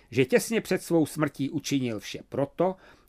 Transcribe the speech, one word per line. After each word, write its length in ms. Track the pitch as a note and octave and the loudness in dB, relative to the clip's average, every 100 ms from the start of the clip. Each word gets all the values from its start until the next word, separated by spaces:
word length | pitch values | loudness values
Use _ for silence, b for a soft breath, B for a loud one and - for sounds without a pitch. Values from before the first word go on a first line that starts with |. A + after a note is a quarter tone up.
| B | B
že 140 | C3 | 0
těsně 360 | C3 A#3 - A3 | 4 4 2 -2
před 220 | - F#3 | 0 -2
svou 240 | - E3+ C#3+ | 2 2 2
smrtí 440 | D3+ D3+ - C#3 | 0 -2 -2 -4
učinil 500 | D3+ - C#3 A#2+ G#2+ | -4 -2 -2 -2 -6
vše 200 | - - - | -8 -12 -6
proto, 480 | - C#3 - F3+ F#3 b b | -4 -2 0 0 0 b b